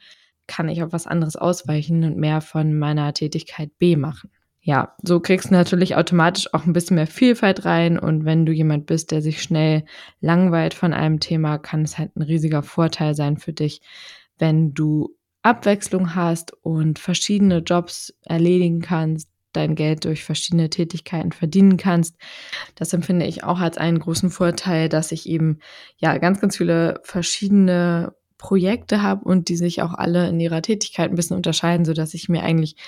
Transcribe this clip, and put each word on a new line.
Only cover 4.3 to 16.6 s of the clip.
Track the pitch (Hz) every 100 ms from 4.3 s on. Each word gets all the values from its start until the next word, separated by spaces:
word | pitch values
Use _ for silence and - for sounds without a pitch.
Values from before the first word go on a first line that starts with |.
| _ _ _
Ja, | 160 135 - -
so | - 175
kriegst | 170 185 -
du |
natürlich | 180 175 180 185
automatisch | - 165 175 165 185 -
auch | 156 170
ein |
bisschen | 165 170 170
mehr | 160
Vielfalt | - 254 233 202 190
rein | 170 165 170 170
und | - 156
wenn | 156 160 160
du |
jemand | 160 156 147 147
bist, | 160 -
der | 156
sich | 151 151
schnell | - 156 156 156 151 - - -
langweilt | 156 170 185 165 160
von | - 175
einem | 147 156 156
Thema, | - 160 151 151
kann | - 156
es | 156 -
halt | 156 -
ein |
riesiger | 151 160 156 151
Vorteil | 143 - 160 - 151
sein | 147 143 151
für | -
dich, | 151 151 - _ - - - _ -
wenn | 160 156 156
du | 143 151 151 - _ _ _
Abwechslung | - - 202 202 - 185 180
hast | 180 170 165 - -